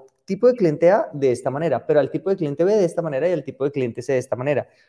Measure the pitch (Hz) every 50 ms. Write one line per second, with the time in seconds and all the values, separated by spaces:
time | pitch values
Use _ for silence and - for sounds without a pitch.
0 | - - _ _ _ - 190 190 - 247 247 247 190 165 151 - 165 170 196 226
1 | - - - 143 135 135 120 120 - 135 127 143 165 165 131 113 - - 156 147
2 | 139 131 - 151 - 190 196 - 170 143 143 - 170 190 214 220 202 202 202 -
3 | 170 160 143 131 143 180 180 156 139 - - - 135 143 139 143 127 120 113 -
4 | 120 - 135 127 123 - - 117 127 143 143 120 101 _ _ _ _